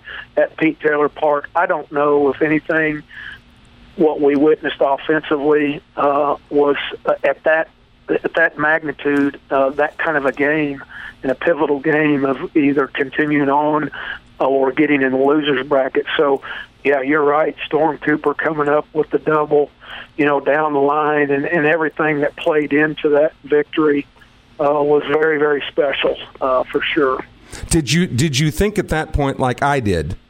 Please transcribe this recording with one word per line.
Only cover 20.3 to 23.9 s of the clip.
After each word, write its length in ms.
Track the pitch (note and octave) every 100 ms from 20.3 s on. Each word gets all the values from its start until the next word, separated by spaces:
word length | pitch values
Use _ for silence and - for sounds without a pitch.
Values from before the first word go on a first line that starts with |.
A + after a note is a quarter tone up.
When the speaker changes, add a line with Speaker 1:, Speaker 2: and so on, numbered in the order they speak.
| C#3+
Speaker 1:
down 340 | C#3+ D3 D#3
the 60 | C#3+
line, 520 | C#3 D3+ D3+ D3+ C#3+
and, 120 | C#3+
and 220 | D3+ E3+ D3
everything 540 | D#3+ D#3 - D#3 D3
that 160 | C#3+ -
played 360 | E3+ D3+ C#3+
into 380 | C#3+ D#3 D3 D#3
that 240 | C#3+ D#3 -
victory, 600 | C3 D3 D3 - D3+